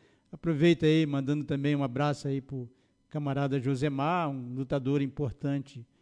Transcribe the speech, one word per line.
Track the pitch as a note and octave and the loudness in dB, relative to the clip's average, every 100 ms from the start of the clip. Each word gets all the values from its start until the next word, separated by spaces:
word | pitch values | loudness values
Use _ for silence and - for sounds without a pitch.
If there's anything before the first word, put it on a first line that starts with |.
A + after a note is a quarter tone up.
| _ _ - | _ _ -20
Aproveito | - E3 D3 E3+ E3 D#3 | -6 -2 4 6 6 6
aí, | D#3+ D3+ | 4 4
mandando | C#3 C3+ D3+ | 0 0 -2
também | D3 C#3 C#3+ D3 | -2 -2 0 0
um | |
abraço | C3+ B2+ D3 C#3 C#3+ | 0 0 0 0 -2
aí | C#3 | -4
pro | C3+ C3+ A#2+ _ _ _ _ | -4 -10 -10 _ _ _ _
camarada | D3+ C#3+ C3+ C#3 C#3 | -6 -2 0 0 0
Josemar, | B2+ C3 D3 C3+ D3 F3+ D#3 | 0 0 0 0 0 0 -2
um | C3+ B2 | -4 -8
lutador | B2+ C3+ C#3+ C3 C#3+ | -6 -4 -2 0 0
importante, | C#3 C3+ C#3 - C#3+ C#3 - A#2+ A#2 _ | 0 -2 -6 -4 -4 -2 -6 -14 -20 _